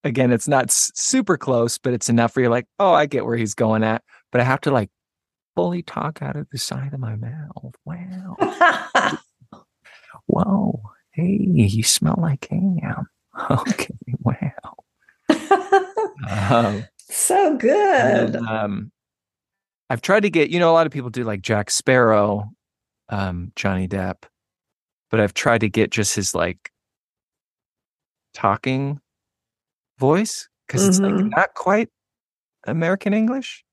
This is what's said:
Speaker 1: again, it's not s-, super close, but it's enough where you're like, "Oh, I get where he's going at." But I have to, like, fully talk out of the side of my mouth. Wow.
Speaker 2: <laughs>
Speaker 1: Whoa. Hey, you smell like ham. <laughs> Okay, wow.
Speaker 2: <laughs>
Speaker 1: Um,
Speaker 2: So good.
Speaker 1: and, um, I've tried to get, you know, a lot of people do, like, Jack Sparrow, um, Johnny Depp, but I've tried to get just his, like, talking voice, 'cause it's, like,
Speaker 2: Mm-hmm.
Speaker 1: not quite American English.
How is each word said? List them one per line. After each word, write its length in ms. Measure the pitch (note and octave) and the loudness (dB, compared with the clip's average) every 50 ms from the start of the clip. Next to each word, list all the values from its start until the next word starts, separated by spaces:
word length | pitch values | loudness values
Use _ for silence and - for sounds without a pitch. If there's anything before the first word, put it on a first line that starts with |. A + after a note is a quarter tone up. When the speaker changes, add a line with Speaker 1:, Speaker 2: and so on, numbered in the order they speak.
| - | -4
Speaker 1:
again, 260 | C#3+ A#2+ C3+ C3 B2 | -2 0 2 2 4
it's 160 | B2 A2 - - | 2 2 2 2
not 160 | C#3+ C3 B2+ | 2 2 2
s-, 260 | - - - - - _ | 2 0 0 0 -2 _
super 440 | - - - - C4 A#3+ - F3+ - | -6 -4 0 0 0 2 2 0 0
close, 400 | - - B2+ A#2 A#2 A#2+ - - | 0 0 0 2 2 0 -2 -4
but 160 | - C3 B2 | -2 -2 -2
it's 160 | A2+ - - | -2 0 2
enough 260 | A#2 A#2 A#2 A#2 - | 4 4 4 2 2
where 60 | C3 B2+ | 2 2
you're 60 | A#2+ | 4
like, 160 | A#2 B2 A#2+ _ _ _ | 2 2 -2 _ _ _
"Oh, 140 | G3+ F#3+ | 4 4
I 140 | E3+ D3+ D3+ | 6 4 4
get 180 | C#3+ D3 B2+ G#2 | 2 0 -4 -2
where 120 | A#2 A#2 | -2 -2
he's 180 | A#2 A2+ G#2 - | -2 -2 -4 0
going 280 | - A#2+ A2 A2 A2 A2 | 0 2 2 2 2 2
at." 180 | A2 A2 A#2 _ _ _ _ _ _ | 0 0 -2 _ _ _ _ _ _
But 80 | - B2 | 0 0
I 20 | A#2+ | 2
have 160 | C3 C3 C#3 | 2 0 0
to, 80 | - D3+ | 0 0
like, 200 | C#3 B2 G#2 F#2+ _ _ _ _ _ _ _ _ _ _ _ _ _ | 2 2 0 -2 _ _ _ _ _ _ _ _ _ _ _ _ _
fully 260 | F3 F3 F3 F3 F3 | -2 -2 -2 -2 -6
talk 380 | E3+ - - - - E3 D#3 - | -8 -8 -8 -6 -6 -6 -6 -8
out 160 | C#3+ C#3 C3+ | -10 -8 -8
of 100 | D3 C#3+ _ | -8 -10 _
the 80 | - B2+ | -10 -10
side 340 | - - - C3 C3+ C#3 | -8 -8 -8 -8 -8 -8
of 80 | C#3 C3+ | -8 -8
my 160 | B2+ A2+ A2 | -8 -6 -6
mouth. 580 | A2 A2+ A#2 C3 D#3 D3+ D3 - - - B2+ - _ _ | -8 -8 -10 -10 -12 -14 -14 -16 -18 -18 -18 -20 _ _
Wow. 520 | D3 E3 F3 F3+ F#3 F#3 F#3 F#3 F#3 - - | -14 -14 -12 -12 -14 -14 -14 -14 -14 -6 -6
Speaker 2:
<laughs> 800 | G4 - - - - E4 - - - - - C4+ - - - - _ _ _ _ _ _ - - _ _ _ _ _ - - - _ _ - - _ | -6 -6 0 2 2 2 2 0 -8 -4 -2 0 0 0 -4 -6 _ _ _ _ _ _ -20 -20 _ _ _ _ _ -20 -20 -20 _ _ -20 -20 _
Speaker 1:
Whoa. 560 | - - - - G#3 G3 G3 - - - - G#2+ G#2 - _ _ _ | -2 0 0 2 0 0 0 0 -2 -4 -6 -10 -16 -20 _ _ _
Hey, 260 | _ - E3 F3+ G3 G#3+ | _ -4 -2 -2 0 0
you 420 | G3+ G3+ F3 D3 G#2+ F#2+ G2 A2+ A2 | 0 2 4 4 4 2 2 0 0
smell 320 | - - - - D#3 E3 - | 0 0 0 0 0 0 0
like 300 | E3 E3 C#3 - - - | 0 -2 -2 -4 -6 -6
ham. 560 | - F3 F#3 G3 F3+ E3 - - - - - - _ _ _ _ _ | -4 -2 0 0 -2 -2 -4 -6 -6 -6 -8 -10 _ _ _ _ _
<laughs> 140 | - - - | -12 -2 -2
Okay, 440 | C#3+ A#2+ - B3+ - - - - - - - - A#2+ - | -2 0 0 -2 -4 -4 -4 -10 -10 -16 -8 -8 -8 -2
wow. 560 | - - B2 - - C#3 - - _ - - - _ _ _ _ _ _ _ _ _ - | -2 -2 -2 -2 -6 -8 -8 -10 _ -20 -20 -20 _ _ _ _ _ _ _ _ _ 0
Speaker 2:
<laughs> 520 | D4+ - - - G4 F#4 F#4 - G4 G4 F#4+ - - A4 A4 - - - - - | 0 0 2 0 0 0 2 2 2 2 2 0 -4 -4 -4 -4 -6 -10 -8 -6
Speaker 1:
Um, 540 | - G#2+ G2 G2 C3 A#2 A#2 G2+ G#2 G2 - - _ _ _ _ | -4 -2 0 2 4 4 4 2 0 -4 -8 -12 _ _ _ _
Speaker 2:
So 460 | - - - - F#4 F#4+ G4+ D#4 D#4 | -6 -4 -2 0 2 2 4 2 2
good. 800 | B3+ - A#3 D4 G#4 G#4 G4 F4+ C4 A#3+ B2+ - - A2+ A2+ A2+ | 2 2 2 2 4 4 4 4 4 4 4 2 2 0 0 -2
Speaker 1:
and, 100 | - A#2 | -6 -6
um, 460 | A2 A2 A2 G#2 G#2 G2+ - G#2 - _ _ _ _ _ _ _ _ _ _ _ _ _ _ _ _ _ _ _ _ | -4 -4 -2 -2 -4 -4 -6 -8 -12 _ _ _ _ _ _ _ _ _ _ _ _ _ _ _ _ _ _ _ _
I've 100 | B2+ - | -6 -6
tried 180 | - - F#3+ A3 | 2 2 4 4
to 100 | G3+ G#3 | 4 2
get, 200 | - E3+ D3 - | 2 2 2 2
you 80 | D3+ F3 | 2 2
know, 100 | F3 E3 | 4 4
a 20 | |
lot 140 | E3 E3 E3 | 6 4 4
of 60 | D3+ | 2
people 180 | - C#3+ B2 B2 | -2 -6 -8 -6
do, 140 | G#2+ B2 A#2+ | -6 -6 -4
like, 180 | A2+ G#2 G2 | -4 -6 -6
Jack 280 | F#2 - A2+ G#2 G#2 - | -2 -2 -2 -2 0 -2
Sparrow, 800 | - - - - C3 B2+ B2 A2+ A2 G#2 G2+ G#2 G2+ G#2 G#2 G#2+ - _ _ _ _ _ _ _ _ _ _ _ | -4 -2 2 4 4 6 6 6 6 4 4 2 0 -2 -6 -10 -14 _ _ _ _ _ _ _ _ _ _ _
um, 420 | G#2+ G2+ G2 F#2+ F2+ F2 F2 - _ | -6 -6 -6 -6 -6 -8 -10 -10 _
Johnny 300 | - - G2 F#2+ F#2 F#2 F2+ | -4 -2 -2 -2 -2 -4 -4
Depp, 340 | G2 F#2+ F#2 F#2 F#2+ _ - _ _ _ _ _ _ _ _ _ _ _ _ _ _ _ _ _ | -4 -6 -6 -6 -8 _ -14 _ _ _ _ _ _ _ _ _ _ _ _ _ _ _ _ _
but 80 | - A2+ | 0 0
I've 140 | G#2 G2 - | 0 0 0
tried 260 | - - - A#2+ A2+ | 0 2 2 2 4
to 60 | A2 G#2+ | 2 0
get 220 | G2 A2 G#2+ - | 2 2 0 0
just 240 | - A2+ G#2 - - | 0 -2 -2 -2 -2
his, 180 | G#2+ G2 - - | -4 -4 -4 -2
like, 360 | F2 E2+ E2+ F2+ _ _ - _ _ _ _ _ _ _ _ _ _ _ _ _ _ _ _ _ _ _ _ _ _ _ _ _ _ _ _ _ _ _ _ | -2 -2 -2 -4 _ _ -20 _ _ _ _ _ _ _ _ _ _ _ _ _ _ _ _ _ _ _ _ _ _ _ _ _ _ _ _ _ _ _ _
talking 680 | _ - - G2+ G2+ - - C3 C3 C3 C#3 C#3 C#3+ C#3+ _ _ _ _ _ _ _ _ _ _ _ _ _ _ _ _ _ _ _ _ | _ -2 0 0 0 0 -2 -2 -2 -2 -2 -4 -6 -8 _ _ _ _ _ _ _ _ _ _ _ _ _ _ _ _ _ _ _ _
voice, 500 | C3 C3+ D#3 F#3 A3 A3 - - - _ _ _ _ - | 2 4 4 4 2 -2 -6 -12 -14 _ _ _ _ -6
'cause 180 | - - G3 | 0 2 4
it's, 140 | G3 F#3 F#3 | 4 4 4
like, 140 | G3 G3 G#3 | 2 2 2
Speaker 2:
Mm-hmm. 140 | G3 F#3+ G#3+ | 0 0 0
Speaker 1:
not 240 | G#3 D#3+ F#3 - _ | 2 0 0 0 _
quite 360 | - - F3+ G3 G#3+ A#3 - _ _ _ _ _ _ _ _ _ _ _ _ _ _ _ | -4 -2 0 2 2 0 -2 _ _ _ _ _ _ _ _ _ _ _ _ _ _ _
American 460 | - A#2 D#3+ E3 E3 F#3 F#3+ - G#3 | -6 -4 -2 0 0 -2 -2 0 0
English. 520 | G3+ G#3+ A3 A3+ C4 C4+ B3 - - - _ _ | 0 2 0 0 -2 -4 -8 -10 -16 -18 _ _